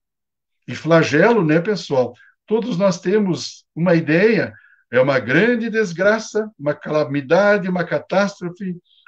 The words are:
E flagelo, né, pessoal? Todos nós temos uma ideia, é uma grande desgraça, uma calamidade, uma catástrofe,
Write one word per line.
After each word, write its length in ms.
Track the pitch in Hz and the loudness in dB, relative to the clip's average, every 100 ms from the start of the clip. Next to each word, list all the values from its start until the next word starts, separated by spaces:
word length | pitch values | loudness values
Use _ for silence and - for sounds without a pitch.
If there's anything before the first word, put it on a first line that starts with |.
| _ _ _ _ _ _ - | _ _ _ _ _ _ -14
E 60 | |
flagelo, 720 | 120 156 165 131 143 208 233 160 | -8 2 2 4 2 2 2 2
né, 160 | 160 | 0
pessoal? 520 | 190 196 - 135 120 - _ _ - | 0 -6 -4 -2 -2 -6 _ _ -4
Todos 300 | 220 254 175 | -4 -2 -2
nós 220 | 196 175 | 0 -2
temos 680 | 180 214 196 143 - - _ - | -2 -2 0 -4 -6 -16 _ -4
uma 180 | 180 | 2
ideia, 580 | 165 139 160 214 208 120 - _ _ - | 2 2 2 4 2 -2 -8 _ _ -2
é 80 | 123 | 2
uma 200 | 131 170 | 4 2
grande 500 | - 175 226 240 226 | 2 2 2 0 -2
desgraça, 800 | 220 208 165 196 220 220 214 214 - | -2 -2 0 0 0 -2 -6 -6 -6
uma 160 | 143 | -6
calamidade, 960 | 147 170 151 139 139 131 165 208 208 185 | -6 -2 -2 -2 -4 0 2 4 2 0
uma 140 | 180 | -4
catástrofe, 920 | 165 151 - 185 202 - 175 175 190 175 _ _ | -4 -6 -2 -2 -2 -4 -12 -10 -10 -10 _ _